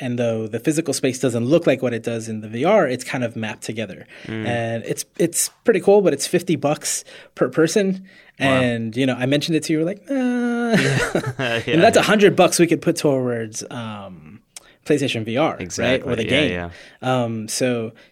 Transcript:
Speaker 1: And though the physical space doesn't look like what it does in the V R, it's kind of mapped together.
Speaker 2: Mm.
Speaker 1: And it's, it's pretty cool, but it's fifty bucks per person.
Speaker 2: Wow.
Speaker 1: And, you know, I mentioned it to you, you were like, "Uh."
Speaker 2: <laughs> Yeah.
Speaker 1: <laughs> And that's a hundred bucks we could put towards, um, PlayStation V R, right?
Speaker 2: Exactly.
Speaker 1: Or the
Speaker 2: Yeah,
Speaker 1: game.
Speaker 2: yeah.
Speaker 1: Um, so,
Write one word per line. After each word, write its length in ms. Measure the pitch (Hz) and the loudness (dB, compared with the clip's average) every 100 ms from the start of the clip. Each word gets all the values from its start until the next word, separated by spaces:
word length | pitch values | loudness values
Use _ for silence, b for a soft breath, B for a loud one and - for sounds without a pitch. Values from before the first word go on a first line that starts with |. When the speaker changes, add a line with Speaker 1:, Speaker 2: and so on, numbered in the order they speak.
Speaker 1:
And 180 | 127 120 | -4 -2
though 280 | 117 113 110 | -2 -2 -4
the 140 | 110 | -4
physical 340 | 165 151 160 | -2 -2 -2
space 240 | 131 135 127 | -2 -2 0
doesn't 260 | 135 117 | 0 0
look 220 | 120 160 160 | 2 2 4
like 160 | 127 | 0
what 100 | 123 | 0
it 120 | 117 | -4
does 240 | 120 117 113 | -4 -6 -6
in 120 | 110 | -10
the 80 | 107 | -8
V 160 | 117 | -2
R, 220 | 156 214 147 | 2 4 2
it's 160 | 123 | -2
kind 200 | - 135 | -4 -4
of 120 | 120 113 | -4 -4
mapped 280 | 107 107 | -8 -8
together. 420 | - 110 104 76 - B | -8 -8 -8 -10 -18 B
Speaker 2:
Mm. 220 | - 110 107 | -10 -6 -4
Speaker 1:
And 380 | 120 113 113 | -4 -4 -6
it's, 200 | - - - - | -6 -8 -8 -2
it's 320 | 180 - - - | -2 0 -4 -2
pretty 160 | - 190 | 0 2
cool, 200 | - 208 | 6 6
but 140 | 180 | 6
it's 120 | 139 - | 2 0
fifty 300 | 180 180 147 | -2 0 -2
bucks 480 | 143 151 - - B B B | 0 -2 -4 -6 B B B
per 140 | - 127 | -2 0
person. 560 | - 160 220 190 190 B B B - | 2 2 2 0 -2 B B B -2
Speaker 2:
Wow. 240 | 135 131 | 2 4
Speaker 1:
And, 340 | 123 117 113 110 | 2 0 -4 0
you 80 | |
know, 100 | 135 | 0
I 120 | 123 127 | 0 0
mentioned 300 | 147 147 156 | 0 2 0
it 80 | |
to 80 | 156 | 0
you, 60 | 156 | 0
you 40 | |
were 60 | 160 | -2
like, 120 | 196 - | -4 -4
"Uh." 380 | 277 254 247 240 240 240 | -2 0 0 -2 -2 2
Speaker 2:
<laughs> 0 | |
Yeah. 920 | 208 135 135 480 170 135 127 127 117 113 | 2 2 0 0 -2 -4 -4 -2 -2 0
Speaker 1:
<laughs> 0 | |
And 160 | 151 | 4
that's 140 | 196 - | 6 6
a 60 | |
hundred 340 | - 214 196 143 | 4 6 6 6
bucks 220 | 175 - | 4 4
we 60 | 165 | 2
could 120 | 151 | 2
put 160 | - 165 | 0 0
towards, 680 | 156 135 127 117 113 107 - | 2 2 0 -4 -6 -10 -12
um, 720 | 123 113 107 98 87 78 101 _ - B B - | -10 -10 -10 -14 -16 -20 -20 _ -20 B B 0
PlayStation 380 | 147 135 117 | 0 0 -2
V 120 | 107 113 | -4 0
R, 160 | 151 | 0
right? 80 | - | -2
Speaker 2:
Exactly. 520 | 87 - 117 131 - | -8 -2 0 0 0
Speaker 1:
Or 40 | 113 | -4
the 80 | |
Speaker 2:
Yeah, 60 | 113 | 0
Speaker 1:
game. 200 | 131 117 | 0 0
Speaker 2:
yeah. 180 | 87 87 92 B B | -2 -6 -12 B B
Speaker 1:
Um, 460 | 127 127 117 110 107 | -2 0 -2 -4 -6
so, 440 | - 127 120 110 b b | -2 -2 -2 -6 b b